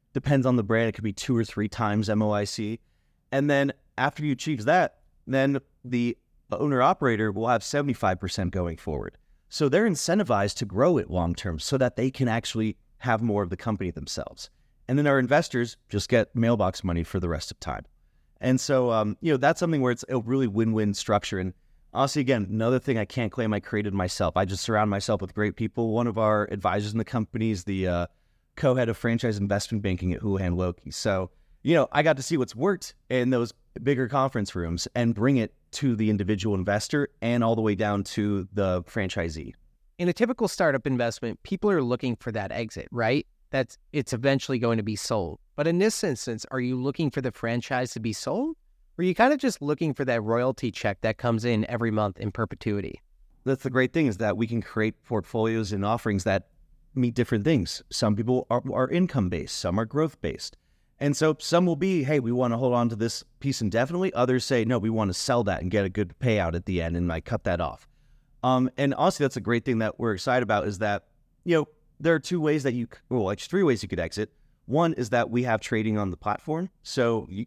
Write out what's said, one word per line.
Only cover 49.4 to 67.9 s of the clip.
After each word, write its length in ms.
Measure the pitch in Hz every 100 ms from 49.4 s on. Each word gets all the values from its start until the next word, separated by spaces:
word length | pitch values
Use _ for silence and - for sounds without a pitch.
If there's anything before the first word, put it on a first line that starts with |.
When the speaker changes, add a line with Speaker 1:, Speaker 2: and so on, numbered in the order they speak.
| 262 -
Speaker 2:
looking 320 | 143 147 160
for 120 | - 131
that 160 | 117
royalty 500 | 107 117 127 131 123
check 300 | - 107 98
that 160 | 113 110
comes 260 | 120 113
in 220 | 120 110 107
every 240 | 117 117
month 280 | 107 104 -
in 140 | 104
perpetuity? 720 | 110 110 95 110 101 90 - _ _ - _
Speaker 1:
That's 180 | - 135
the 80 | 135
great 220 | 131 127
thing, 140 | 165 143
is 100 | 92
that 200 | 107 98
we 100 | 113
can 160 | 117
create 400 | - 110 110 -
portfolios 680 | - 110 - 117 113 113 104
and 120 | 101
offerings 400 | 104 117 117 98
that 240 | 98 95 - _ _ _ _
meet 200 | 135 123
different 300 | 117 117 113
things. 380 | 104 151 85 - -
Some 260 | - 110 104
people 300 | 113 127 -
are, 120 | 120 -
are 160 | - 127
income-based, 680 | 175 180 135 92 85 - -
some 220 | 92 95
are 60 |
growth-based. 720 | 113 139 156 - - - - - _ _ _ -
And 180 | 143 139
so 200 | 156 156
some 280 | - 170 180
will 100 | 151
be, 280 | 190 180
"Hey, 160 | 131 151
we 120 | 117
wanna 260 | 123 123 117
hold 160 | 127
on 140 | 123 120
to 60 | 110
this 280 | 117 - - -
piece 220 | 139 127
indefinitely." 500 | 107 113 131 175 190
Others 320 | - 123 127
say, 200 | - 127
"No, 140 | 110 123
we 120 | 107
wanna 240 | 110 101
sell 280 | 87 - 120
that 180 | 101 92
and 80 | 90
get 140 | 104
a 40 | 98
good 260 | 98 92 -
payout 340 | 123 107 85
at 120 | 85 87
the 160 | 90
end 140 | 82 85
and, 120 | 87
like, 160 | 80
cut 200 | - -
that 160 | - 85
off." 280 | 80 - -